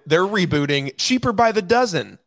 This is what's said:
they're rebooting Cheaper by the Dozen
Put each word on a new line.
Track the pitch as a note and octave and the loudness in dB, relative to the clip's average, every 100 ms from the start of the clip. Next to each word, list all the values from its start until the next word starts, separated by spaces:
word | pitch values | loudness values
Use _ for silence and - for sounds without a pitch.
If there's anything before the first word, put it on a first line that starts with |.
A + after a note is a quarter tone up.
| D3 | 0
they're | D#3+ G3 | 2 2
rebooting | G#3 F3 D3 C#3+ C#3+ C3+ - | 0 0 0 0 -2 -4 -4
Cheaper | - B3+ B3 | -2 0 0
by | G#3+ A3+ | 2 2
the | G#3+ | 0
Dozen | F3+ A#3+ B3 D#3+ G2+ - | 0 0 0 -2 -6 -12